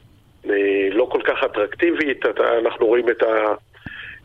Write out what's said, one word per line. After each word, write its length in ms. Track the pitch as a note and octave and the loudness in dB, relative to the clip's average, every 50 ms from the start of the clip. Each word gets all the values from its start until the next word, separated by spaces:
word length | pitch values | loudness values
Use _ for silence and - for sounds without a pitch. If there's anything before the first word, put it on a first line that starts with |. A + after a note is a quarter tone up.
| - - _ _ _ _ _ _ - - | -20 -20 _ _ _ _ _ _ -4 0
אה, 400 | G2+ G2 G2+ G2 G2 G2+ G2 G2 | 0 2 2 2 2 2 2 2
לא 160 | F#2+ A2 B2+ - | 2 0 0 0
כל 100 | - C3+ - | -2 -4 -2
כך 200 | C#3+ C3 A#2+ C3 | -2 -2 0 -2
אטרקטיבית. 840 | B2 - G#2+ G#2 - - - E3+ E3+ D#3+ D3 D#3 C#3+ B2 - - | -2 0 -2 -2 -2 -2 0 0 0 0 0 -2 -2 -2 -2 -2
אתה, 320 | A#2+ G#2 - B2+ A#2 A#2 A#2 | -2 0 0 0 2 2 2
אנחנו 280 | A2+ A#2 A2+ - A#2+ | 0 0 0 0 2
רואים 240 | A2 A#2+ B2 A#2 A#2 | 2 4 2 2 0
את 140 | A2 - B2 | 0 0 0
ה-, 300 | A2+ A2 A2 G#2+ G#2+ G#2 - _ _ _ - - - - - - - - - - | 0 2 2 0 0 -2 -4 _ _ _ -18 -18 -16 -16 -14 -16 -16 -14 -6 -2